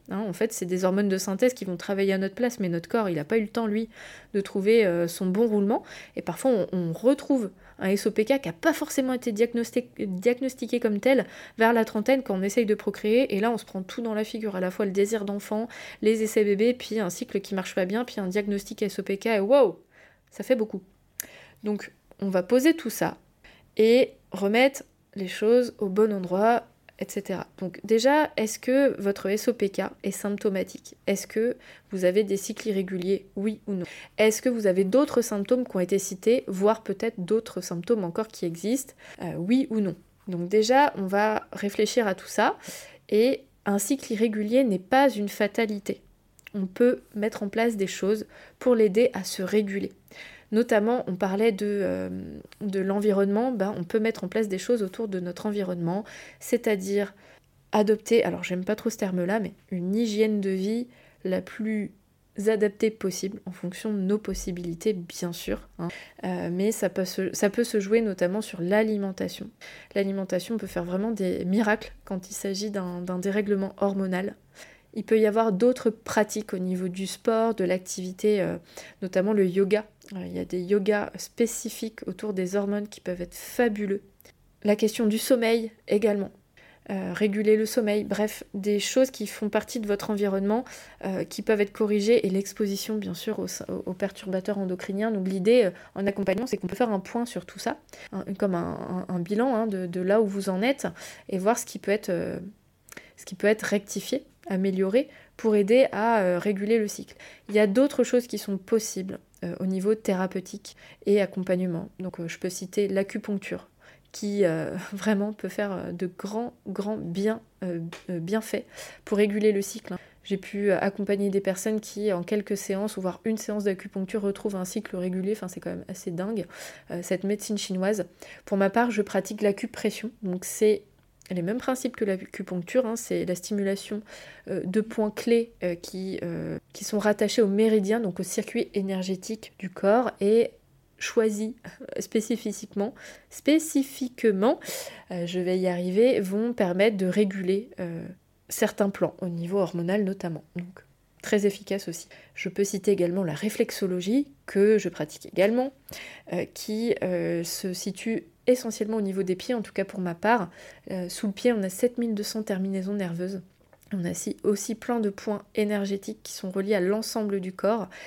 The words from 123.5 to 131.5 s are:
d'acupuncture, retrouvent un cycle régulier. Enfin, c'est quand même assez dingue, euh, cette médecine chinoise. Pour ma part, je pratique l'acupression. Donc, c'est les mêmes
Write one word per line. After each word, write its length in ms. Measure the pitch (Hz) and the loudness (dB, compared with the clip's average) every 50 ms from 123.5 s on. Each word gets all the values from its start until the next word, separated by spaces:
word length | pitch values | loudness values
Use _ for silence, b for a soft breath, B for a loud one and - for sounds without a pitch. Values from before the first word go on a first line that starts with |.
| 208 208 196 | -4 0 0
d'acupuncture, 580 | 202 185 185 - 208 - 196 190 - - 214 | 0 -2 -2 -6 -10 -6 -6 -6 -4 -4 -2
retrouvent 340 | 202 202 196 - - 208 196 | -2 -2 -2 -2 -4 -4 -4
un 80 | 185 185 | -4 -6
cycle 320 | 185 - 214 - - - | -4 -6 -6 -6 -6 -6
régulier. 360 | 180 180 185 180 190 185 202 | -4 -4 -2 -2 -2 -2 -2
Enfin, 160 | 220 - 185 180 | -4 -4 -6 -10
c'est 120 | - 175 | -10 -8
quand 100 | - 175 | -8 -8
même 140 | 180 175 - - | -8 -8 -10 -12
assez 220 | 185 - - 190 | -14 -10 -8 -6
dingue, 360 | 170 175 190 214 233 196 165 B B B B B B B B - | -6 -4 -4 -4 -4 -4 -6 B B B B B B B B -10
euh, 100 | - 175 | -10 -8
cette 220 | 175 - 190 180 196 | -4 -2 -4 -2 0
médecine 340 | 196 208 208 - - 208 202 | -2 -2 -2 -2 -4 -4 -4
chinoise. 480 | - - 185 185 190 202 214 208 - - B B B B B B B | -4 -4 -2 0 0 0 0 0 -4 -6 B B B B B B B
Pour 100 | - 202 | -2 2
ma 140 | 196 196 190 | 2 2 4
part, 200 | - 233 240 240 | 4 2 2 2
je 120 | 208 208 | 2 -2
pratique 400 | 202 - - 190 190 - 214 - | -2 0 0 -2 -2 -2 -4 2
l'acupression. 680 | 214 202 202 - 247 - - - - 208 - - 208 233 - - | 2 2 2 2 -6 -8 -8 -2 -2 -2 -2 -2 -10 -10 -10 -6
Donc, 240 | 208 185 180 185 - | -4 -4 -4 -4 -6
c'est 380 | - - - 220 214 208 202 - _ _ _ _ _ _ _ _ - | -8 -2 2 4 4 4 2 -2 _ _ _ _ _ _ _ _ -6
les 120 | 185 175 | -4 -2
mêmes 160 | 170 185 | -2 -2